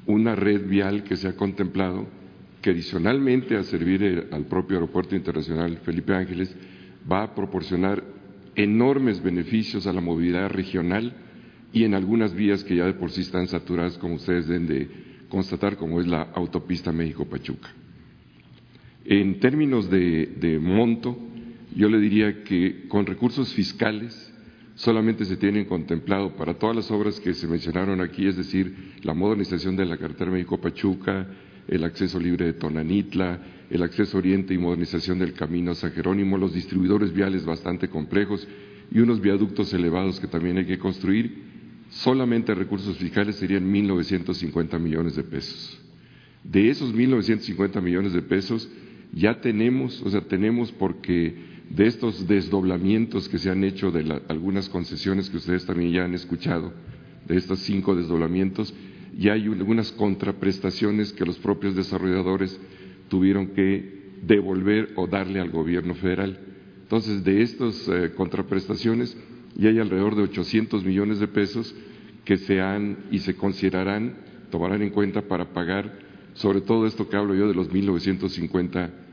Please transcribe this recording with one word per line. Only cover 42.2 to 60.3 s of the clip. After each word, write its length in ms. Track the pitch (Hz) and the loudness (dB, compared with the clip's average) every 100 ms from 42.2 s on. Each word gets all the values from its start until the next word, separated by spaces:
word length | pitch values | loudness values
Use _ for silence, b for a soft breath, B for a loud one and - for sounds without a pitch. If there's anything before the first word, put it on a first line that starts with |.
| 123 117 110 98 | 2 2 2 -2
recursos 420 | 90 98 98 - | -2 -2 -4 -4
fiscales 380 | 92 104 104 101 | -2 0 0 -2
serían 340 | 92 98 92 | 0 0 2
mil 160 | 98 101 | 2 2
novecientos 520 | 92 87 92 87 87 | 2 2 0 0 -4
cincuenta 420 | 82 80 82 85 | -2 0 0 0
millones 360 | 82 80 85 76 | 0 0 0 -2
de 80 | |
pesos. 540 | - - - - - - - B B B B B | -4 -6 -8 -12 -14 -16 -20 B B B B B
De 260 | - 98 110 | 2 6 6
esos 240 | 143 135 | 4 0
mil 160 | 110 127 | 2 4
novecientos 380 | 123 95 107 - | 4 4 0 -2
cincuenta 340 | 90 98 104 | -2 0 0
millones 320 | 90 90 98 | 0 0 2
de 80 | 87 | 0
pesos 480 | - 95 95 113 - B B B B | 2 0 0 -6 -6 B B B B
ya 300 | 80 101 117 | 2 2 2
tenemos, 600 | 123 107 117 127 131 - | 0 2 2 2 -2 -4
o 60 | 101 | -2
sea, 120 | 98 | -2
tenemos 500 | 92 95 107 120 117 | 0 0 2 2 -2
porque 760 | - 95 - - 87 82 - B B - | -2 -4 -2 0 2 2 -2 B B -8
de 160 | 78 110 | 4 4
estos 420 | 117 120 92 90 | 4 -4 -2 2
desdoblamientos 1040 | 101 90 98 92 90 95 110 117 98 92 | 2 4 2 2 2 4 4 2 -2 -4
que 80 | 87 | -2
se 140 | 95 | 0
han 120 | 92 | 2
hecho 280 | 98 95 98 | 0 0 0
de 120 | 82 | 0
la, 180 | 78 71 - | 0 -4 -4
algunas 420 | 78 92 98 95 | -4 0 -2 -2
concesiones 600 | 90 82 - 95 95 95 | -6 -6 -4 0 0 -2
que 80 | 85 | -6
ustedes 300 | 87 90 92 | 0 -2 0
también 240 | 87 87 | 0 2
ya 120 | 87 90 | 2 0
han 100 | 87 | -4
escuchado, 580 | - 85 - 85 78 - B B B B - | -4 -4 -2 -2 -4 -10 B B B B 0
de 100 | 87 | 0
estos 220 | 92 95 | 2 -4
cinco 360 | - 98 95 90 | 0 0 2 0
desdoblamientos, 800 | 82 85 82 90 98 95 - B B B B - | 2 2 2 2 0 -2 -6 B B B B 2
ya 180 | 95 | 4
hay 120 | 107 107 | 4 0
algunas 460 | 104 98 113 110 | 0 2 2 0
contraprestaciones 1200 | - 104 95 95 | 0 0 2 -2